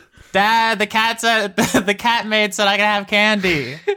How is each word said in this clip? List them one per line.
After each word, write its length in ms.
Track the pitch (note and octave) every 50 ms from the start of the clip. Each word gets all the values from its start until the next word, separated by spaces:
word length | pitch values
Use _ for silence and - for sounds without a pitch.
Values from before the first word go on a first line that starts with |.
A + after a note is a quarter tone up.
| - _ _ - - -
Dad, 460 | - F#3+ G3+ G#3+ A#3 A3+ A3+ A3+ A3+
the 100 | G3 G#3
cat 340 | G3+ - A3 A3 A3+ A#3 A3+
said, 340 | - A3+ A#3 A3 G3+ G3+ -
<laughs> 0 |
the 400 | - A#3 - - C4 F#3 G3 G3+
cat 300 | G3+ - A#3 A#3 A#3 G3+
maid 260 | G#3+ G#3+ G#3+ G#3+ G3+ G3+
said 140 | - G#3
I 100 | G3 G3+
can 80 | G3+ G#3
have 220 | G#3+ G#3 G3+ G3
candy. 680 | G3 G#3+ G#3 G#3 G#3+ G#3+ G#3 F#3 F#3 E3+ D3 B2+ A#2 C#3 E3 - - G4